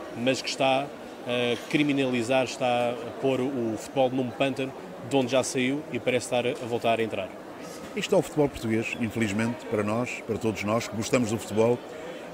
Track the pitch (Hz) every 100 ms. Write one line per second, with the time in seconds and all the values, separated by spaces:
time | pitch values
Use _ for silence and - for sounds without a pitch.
0 | - 113 123 127 - - 135 135 143 -
1 | - - - 123 120 117 - 156 147 139
2 | 131 123 113 131 127 - 127 120 120 120
3 | 117 - 135 127 127 139 117 107 - 139
4 | 131 131 123 - 139 131 131 - - -
5 | 120 139 123 131 120 135 127 143 156 127
6 | - 127 - 123 120 - 117 117 117 113
7 | 113 101 92 - - - - - - -
8 | - 196 147 - 143 - 113 110 117 -
9 | 117 113 110 101 117 117 - 107 104 110
10 | 123 - - 101 110 95 101 117 - 101
11 | 107 131 113 113 - 107 113 123 - -
12 | - - -